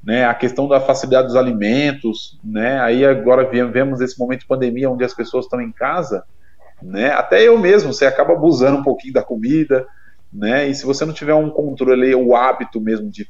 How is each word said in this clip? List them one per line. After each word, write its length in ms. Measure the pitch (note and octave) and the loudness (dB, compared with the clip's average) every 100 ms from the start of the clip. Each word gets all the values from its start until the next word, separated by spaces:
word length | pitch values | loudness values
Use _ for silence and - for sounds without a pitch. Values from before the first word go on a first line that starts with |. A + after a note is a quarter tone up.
né? 200 | - A#2 | -2 0
A 100 | B2 | 2
questão 340 | A#2 B2 - C#3+ | 0 -2 -2 0
da 120 | C#3 | 2
facilidade 480 | C3+ C3+ C3+ B2+ B2 | 2 -2 2 2 2
dos 80 | B2 | 0
alimentos, 1000 | B2+ A2 G2+ B2+ D3 C#3 A2+ G#2+ - - | 0 0 0 0 0 -2 -6 -6 -12 -16
né? 360 | G#2+ G#2+ A#2 C3+ | -10 -4 -2 0
Aí 240 | A#2+ A#2+ | 0 4
agora 440 | C#3 C3 A2+ B2+ B2+ | 4 4 4 4 2
vie-, 160 | B2 B2 | 0 -2
vemos 300 | A#2 C#3 B2+ | 0 -2 -2
esse 180 | B2+ - | -6 -4
momento 220 | B2 C3 | -6 -6
de 60 | - | -4
pandemia 440 | C3 B2 A#2+ C3+ | -2 -2 -2 -4
onde 140 | B2 | -2
as 100 | B2 | -6
pessoas 300 | - A2+ B2+ B2+ | -6 -6 -4 -4
estão 140 | B2 | -8
em 100 | A#2 | -8
casa, 520 | - C3 E3+ D3 G2 - - - - - - | -6 -4 -4 -6 -8 -10 -20 -20 -20 -20 -20
né? 280 | F2+ F#2+ B2+ | -12 -4 -2
Até 300 | C3 - - | 0 2 4
eu 140 | A3+ A#3 | 6 6
mesmo, 360 | F3+ G#3 D3 | 6 4 2
você 120 | - C#3 | 0 0
acaba 260 | C3 C#3+ | 2 0
abusando 460 | E3 D#3 C3+ B2+ C#3 | 2 2 4 2 2
um 40 | |
pouquinho 320 | C#3 - C3 | 0 -4 -2
da 80 | B2+ | -4
comida, 640 | G#2 A#2 A#2 D#3 D3+ C3+ C3 - - - - | -4 -6 -2 -2 0 -2 -2 -16 -20 -20 -18
né? 360 | G#2 G#2 C3 C#3+ | -6 -2 0 -2
E 60 | |
se 100 | C#3 | -4
você 200 | C3 C#3 | -4 -4
não 80 | D#3+ | -4
tiver 200 | D3+ D3 | -6 0
um 160 | D3+ D#3 | 2 2
controle, 640 | D3+ D3 C3 C3 B2+ B2+ B2+ | -4 -6 -2 2 4 4 2
o 180 | B2 A#2+ | 4 4
hábito 440 | B2+ B2 A#2+ A#2 | 2 0 -6 -6
mesmo 280 | G#2+ A2 G#2+ | -4 -4 -6
de 140 | G2+ | -12